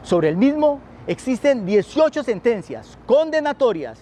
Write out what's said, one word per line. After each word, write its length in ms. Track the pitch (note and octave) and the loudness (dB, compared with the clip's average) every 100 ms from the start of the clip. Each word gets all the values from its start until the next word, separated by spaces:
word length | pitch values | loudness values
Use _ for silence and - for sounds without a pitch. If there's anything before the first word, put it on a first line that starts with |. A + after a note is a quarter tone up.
Sobre 240 | - F3 D#3 | 0 0 2
el 80 | E3+ | 2
mismo, 440 | C4+ D4+ D4+ C#4 - - - | 2 2 0 0 -12 -14 -10
existen 580 | E3+ B3+ B3 C#4+ B3+ F#3 | -8 -4 0 0 0 2
dieciocho 560 | G#3 - D4 D#4 D4+ | 0 0 0 0 0
sentencias 720 | C4 G3 A#3+ G#3+ - A2+ - - - | -6 -2 0 -2 -6 -16 -16 -20 0
condenatorias 920 | C4+ D#4+ D#4 D4 - B3+ F3 B2 A2+ | 0 2 -2 -2 0 0 0 -8 -14